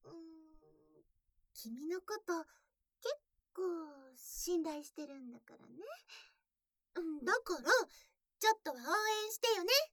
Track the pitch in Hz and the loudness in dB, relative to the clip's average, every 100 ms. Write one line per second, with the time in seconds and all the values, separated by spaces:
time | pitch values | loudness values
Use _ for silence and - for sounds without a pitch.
0 | - 330 320 320 311 311 - _ 302 311 | -16 -16 -16 -20 -20 -20 -20 _ _ -20
1 | _ _ _ _ _ - 220 233 311 359 | _ _ _ _ _ -16 -12 -10 -6 -8
2 | - 427 - 339 320 _ _ _ _ _ | -6 -8 -2 -4 -4 _ _ _ _ _
3 | 480 587 _ _ _ - 370 339 311 277 | -6 -6 _ _ _ -4 -2 -2 -8 -14
4 | 262 254 - - - 349 320 294 294 - | -20 -18 -12 -8 0 2 2 -4 -8 -10
5 | 294 277 254 233 - - - 240 440 679 | -10 -10 -14 -16 -20 -20 -20 -16 -14 -14
6 | _ - - _ _ _ _ _ _ - | _ -20 -20 _ _ _ _ _ _ -6
7 | 330 294 254 453 - 320 247 494 415 - | -4 -4 2 2 2 -4 6 6 6 -8
8 | - _ _ _ 440 440 - 254 247 403 | -20 _ _ _ 2 2 -2 -8 0 2
9 | 427 427 427 440 466 415 349 539 622 | 2 0 -2 0 2 4 6 4 4